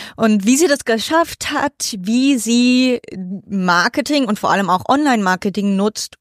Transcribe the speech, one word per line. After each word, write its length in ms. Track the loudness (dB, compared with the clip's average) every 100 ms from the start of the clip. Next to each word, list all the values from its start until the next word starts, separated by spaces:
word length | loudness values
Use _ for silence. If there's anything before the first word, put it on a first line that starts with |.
| -12 -2
Und 300 | 2 2 2
wie 100 | 2
sie 120 | 2
das 160 | 0
geschafft 680 | 0 -2 0 0 0 -4 -6
hat, 460 | -4 -4 -6 -10 -8
wie 400 | -2 0 2 2
sie 600 | 2 2 4 4 2 0 -6 -12 -10 -12 -6
Marketing 800 | -2 2 2 2 -2 0 0 0
und 120 | -2
vor 120 | 0
allem 200 | 0 0
auch 180 | 0 2
Online-Marketing 880 | 2 2 2 0 0 -2 -2 -2
nutzt, 420 | 0 -2 -4 -12 -14